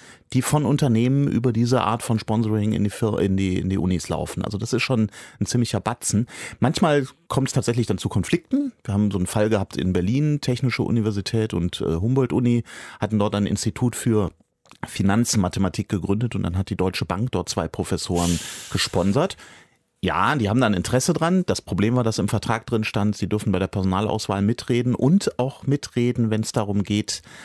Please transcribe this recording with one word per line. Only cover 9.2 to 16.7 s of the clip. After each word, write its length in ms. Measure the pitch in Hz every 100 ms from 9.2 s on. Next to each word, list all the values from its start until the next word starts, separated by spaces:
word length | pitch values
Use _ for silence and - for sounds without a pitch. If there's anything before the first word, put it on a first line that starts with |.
| 92
Fall 240 | 110 107
gehabt 260 | 104 98 -
in 160 | 92
Berlin, 480 | 90 92 131 151 147
Technische 440 | - 123 127 -
Universität 680 | - 117 107 101 - 113 110
und, 280 | 90 87 -
äh, 160 | - 82
Humboldt-Uni, 680 | 110 131 127 101 120 120 - - - -
hatten 180 | 104 107
dort 160 | 104
ein 100 | 104
Institut 520 | 101 104 110 - 123 -
für 340 | 120 107 87 - _ _ _ - -
Finanzmathematik 1000 | - 98 104 120 110 90 - 92 - -
gegründet 480 | 98 92 104 120 98
und 80 |
dann 120 | 92 92
hat 140 | -